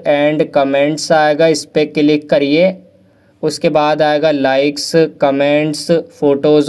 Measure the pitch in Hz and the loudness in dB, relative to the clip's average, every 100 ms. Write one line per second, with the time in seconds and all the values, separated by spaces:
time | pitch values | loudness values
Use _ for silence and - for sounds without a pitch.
0 | 156 143 147 151 - 143 139 139 147 151 | 0 0 0 0 -2 0 0 0 -2 -2
1 | - 160 151 147 165 147 - 156 151 160 | 0 0 2 2 0 0 -2 -4 -2 0
2 | 147 151 - 156 143 151 185 185 - _ | 0 0 0 -2 0 0 0 -2 -16 _
3 | _ _ _ - 156 - 170 151 151 151 | _ _ _ -8 -8 -4 -2 0 0 0
4 | 151 151 156 143 135 135 147 143 - 165 | 0 0 0 0 0 0 0 -4 -2 0
5 | 156 - 143 139 143 147 156 151 - 170 | 0 0 0 0 0 0 -2 -4 -2 -2
6 | - - 147 139 151 151 | -2 -4 0 0 2 2